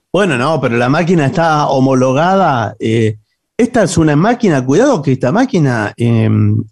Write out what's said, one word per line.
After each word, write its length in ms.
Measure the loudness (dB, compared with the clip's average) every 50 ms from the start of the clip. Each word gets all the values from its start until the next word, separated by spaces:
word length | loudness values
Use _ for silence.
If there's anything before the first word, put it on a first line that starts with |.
| _ _
Bueno, 280 | -2 0 0 0 0 -2
no, 200 | 0 -2 -2 -2
pero 200 | -2 -2 -2 0
la 100 | 0 0
máquina 380 | 0 0 0 0 0 0 0
está 400 | 0 0 0 0 0 0 0 0 0
homologada. 1040 | 0 0 2 2 2 2 0 0 0 0 0 2 2 2 2 2 0 0 -2 -4 -6 -6
Eh, 380 | -4 -2 0 0 0 -2 -4 -6 _ _ _ _ _ _ _
esta 280 | -2 -2 0 0 0 0
es 160 | 0 0 0
una 180 | 2 2 2
máquina, 480 | 2 2 0 0 0 0 0 0 0 0
cuidado 380 | 0 0 2 2 2 0 0 0
que 100 | -2 -2
esta 180 | -2 -2 -2
máquina, 600 | 0 0 -2 0 0 0 0 0 0 -2 -4 -6 -4 -4
em, 680 | -2 0 0 0 0 0 2 2 2 2 0 -2 -4 -6